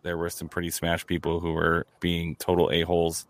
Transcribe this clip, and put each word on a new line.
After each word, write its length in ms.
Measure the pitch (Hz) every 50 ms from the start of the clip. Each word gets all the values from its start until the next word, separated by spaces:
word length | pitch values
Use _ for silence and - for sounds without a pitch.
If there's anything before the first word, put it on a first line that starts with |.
there 140 | - 87 85
were 140 | 82 85 85
some 180 | - - 85 78
pretty 220 | - 90 85 85
smashed 360 | - - - 82 85 82 -
people 340 | - 87 80 - 82 82 82
who 120 | 85 82
were 340 | 80 82 80 82 85 85 - _ _ -
being 360 | - 87 85 85 82 82 71
total 340 | - - - 90 87 80 -
a-holes. 560 | 76 85 80 82 87 85 85 85 80 - -